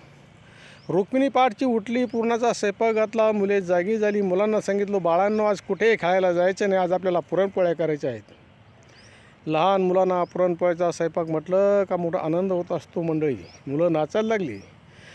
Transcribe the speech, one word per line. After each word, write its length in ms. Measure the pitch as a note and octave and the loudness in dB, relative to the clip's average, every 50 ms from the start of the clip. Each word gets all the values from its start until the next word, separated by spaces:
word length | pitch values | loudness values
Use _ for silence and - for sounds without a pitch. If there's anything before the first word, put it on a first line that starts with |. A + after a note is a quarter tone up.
| - - - - - - - - - - - - - - - - - - | -20 -20 -20 -20 -20 -20 -20 -20 -20 -20 -20 -20 -20 -20 -20 -20 -10 -4
रुक्मिणी 400 | D3 F3+ G3+ - - C4 C4+ C#4 | -2 -2 -2 0 0 0 0 2
पहाटची 360 | - C4 B3+ C4 G#3 - C#4 | 2 2 2 2 2 0 -2
उठली, 400 | B3+ A#3 A3+ G3 - A#3 B3 B3 | 0 0 -2 -2 -2 -2 -2 -2
पुरणाचा 480 | A#3 - A#3 A3 A#3 A#3 A3+ A#3+ A#3 G#3 | -2 -2 -2 -2 0 0 0 0 0 0
स्वयंपाक 420 | - - G#3 G3 - A3+ A3+ A3 | 0 -2 -4 -2 0 0 0 2
घातला, 360 | G#3+ G#3+ G#3 G#3+ A3+ A3 A3 | 0 -2 -2 0 2 2 2
मुले 300 | G#3+ G#3+ G3 G3 G3+ G3+ | 2 2 0 2 0 0
जागी 360 | F#3+ E3+ F3+ F3 F3 G3 A3+ A3 | 0 0 0 0 0 0 -2 0
झाली. 240 | G#3+ G#3 G#3 G#3 | 0 0 0 0
मुलांना 400 | G3+ F#3+ F3+ F#3 G#3 G#3+ G#3+ G#3 | 0 0 0 0 2 2 0 0
सांगितलं, 400 | - - G3 G3+ G3+ F#3+ G3+ G3 | 0 -2 -2 -2 -2 -2 -2 -2
"बाळांनो, 440 | E3+ E3+ E3 F3 F#3+ G#3 G#3+ G#3+ G#3+ | 0 2 2 2 2 2 0 0 0
आज 160 | G#3 G#3 - | 0 0 -2
कुठेही 340 | - - G3 E3 G3 A3+ A3 | -4 -6 -4 0 2 2 2
खायला 380 | F#3 - E3+ F#3 F#3+ F#3 F3+ F3 | 2 2 0 2 2 2 2 2
जायचं 360 | E3+ F3 F#3 G3 - G#3+ G3+ | 2 2 0 0 0 0 0
नाही, 120 | F#3+ F#3+ | 2 2
आज 100 | F#3 F3 | 2 0
आपल्याला 280 | F3+ F#3 F3+ F#3 F3+ E3+ | 0 0 0 0 -2 -2
पुरणपोळ्या 540 | D3+ - - E3 G3 G3 F#3+ G3 F#3 E3+ E3 | -2 -2 0 0 0 0 0 0 0 0 0
करायच्या 360 | D3+ E3+ D#3 D3+ D3 D#3 C#3 | 0 -2 -2 -2 -2 -4 -6
आहेत." 120 | A#2+ G#2+ G2+ - - - - - - - - - - - - - - - - - - - - - - - - D#3+ | -6 -6 -12 -18 -20 -20 -20 -20 -20 -20 -20 -20 -20 -20 -20 -20 -20 -20 -20 -20 -20 -20 -20 -20 -20 -14 -8 -4
लहान 340 | D#3 D#3 D#3+ F#3 G3 F#3+ | -2 0 2 2 2 2
मुलांना 420 | F#3+ F3+ F3+ F#3 F#3 F#3 F3+ F3+ F3 | 2 2 2 2 2 2 2 0 -2
पुरणपोळ्याचा 680 | E3+ - F3 F3+ F3+ F3 E3 F3+ F3 F3 D#3+ F3+ E3+ | -2 -2 0 0 0 0 0 0 0 0 2 0 -2
स्वयंपाक 380 | D#3+ - E3 E3 D#3 F#3 E3+ D#3+ | 0 -2 -4 -2 -2 -2 -4 -2
म्हटलं 540 | D#3+ D#3 D3+ - F3+ F#3+ G3+ G3+ G3+ G3+ G3 | -4 -4 -4 0 0 2 2 4 4 2 2
का 120 | F#3 F#3 | 0 -2
मोठा 240 | F3 F3 E3+ E3 - | -2 -2 -2 -2 -2
आनंद 320 | D3+ D#3+ D#3 F3 F#3 G3 | -2 -2 -2 -2 0 0
होत 200 | F#3 F3 F3 F3 | -2 -2 -2 -4
असतो. 300 | F3 D#3+ - - - F#3+ | -6 -6 -6 -8 -6 -4
मंडळी, 340 | E3 E3 D#3+ D#3 D3+ D3+ C3 G2 F2 - - - - C#3 | -2 -2 -2 0 0 -2 -2 -4 -8 -16 -20 -18 -10 -6
मुलं 240 | C3+ D3 E3+ F3 | -2 0 0 2
नाचायला 360 | E3 D3+ D#3 D3 - G#3+ A3 A3 | 2 0 -2 0 -2 -2 0 0
लागली, 300 | A3+ G#3+ F#3+ C#3 G#2+ G2 F#2 - - - - - - - - - - | 0 -2 -2 -4 -6 -10 -14 -18 -20 -20 -20 -20 -20 -20 -20 -20 -20